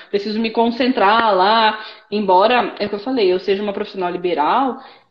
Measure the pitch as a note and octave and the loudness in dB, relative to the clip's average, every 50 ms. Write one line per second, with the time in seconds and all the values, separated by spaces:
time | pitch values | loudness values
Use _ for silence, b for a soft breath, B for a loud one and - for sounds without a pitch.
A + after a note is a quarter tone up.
0 | B B - G3+ G3+ G#3+ G#3 A3 A3+ A3 - A#3 A3+ A#3 A#3 A#3+ C4 B3 B3+ A#3 | B B -6 -6 -4 -4 -4 -4 -4 -2 0 0 0 0 0 0 0 0 0 2
1 | G3 F#3+ A3 A#3 A3 A3 G3 F3+ F3+ G3+ A3+ A3+ A3 G#3+ - B B B B B | 2 2 4 4 2 2 2 2 4 4 4 4 2 2 0 B B B B B
2 | B - G#3 G#3+ G#3+ F#3 F3+ F#3 G3+ A3+ B3 A#3+ G3+ - - - G#3 G#3 A3 G#3 | B -6 -4 -4 0 4 4 4 4 4 4 2 0 -2 -4 -6 -6 -6 -6 -6
3 | - C4 C4+ B3 G3+ F3+ F3+ F#3 - - G3 G3 G#3 G#3 G3 G#3 G#3 G#3 - F#3+ | -6 -4 0 2 2 2 2 0 0 -2 -2 -2 -2 -6 -6 -6 -8 -8 -6 -6
4 | F3+ F3 F3+ F3+ F3 F3+ E3 C#3+ D3 D#3+ G3 A#3+ C#4 C4 A#3 B B B B B | -4 -4 -4 -4 -4 -2 -2 0 0 2 2 2 0 0 -4 B B B B B
5 | B B | B B